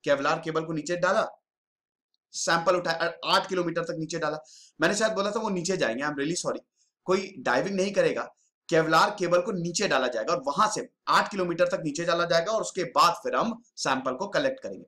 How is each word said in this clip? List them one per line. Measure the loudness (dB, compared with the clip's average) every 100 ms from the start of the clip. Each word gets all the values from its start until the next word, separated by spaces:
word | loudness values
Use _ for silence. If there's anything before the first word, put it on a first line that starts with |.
| 0
Kevlar | 0 2 -2
cable | -2 -4 -4
को |
नीचे | -6 -4 -2
डाला, | 2 2 -2 -8 _ _ _ _ _ _ _ _ _
sample | -8 -2 2 2 2
उठाया, | 0 0 -2 -2 0
आठ | 0 2
किलोमीटर | 0 0 -2
तक | -4 -6
नीचे | -4 -2
डाला। | -2 -4 -10 -20 -20 0
मैंने | 0 2
शायद | 2
बोला | 2 -2
था | -2
वो | -2
नीचे | -2 -2 0
जाएंगे, | 0 0
I | -4
am | -2
really | -4 -2
sorry, | -4 -6 _ _ _ _
कोई | -2 -2 -2 -6
diving | 0 0 0 -2
नहीं | 0
करेगा, | 2 2 0 -6 _ _ _ 0
Kevlar | 2 4 4 4 0
cable | 2 2
को | 2
नीचे | -4 -4 -2 0
डाला | 2 0
जाएगा | -2 -2
और | -2 -2
वहां | 0 0
से | 0 -8 _ 0
आठ | 0 2
किलोमीटर | -2 -2 2 2
तक | 2
नीचे | -4 -2 0
डाला | 0 2
जाएगा | 2 2
और | -2
उसके | -2 -4
बाद | 0 4 4
फिर | 2 -2 0
हम | 0 -4 _ -6
sample | -2 0 -2
को | -4 -2
collect | 0 0 -2
करेंगे। | -10 -12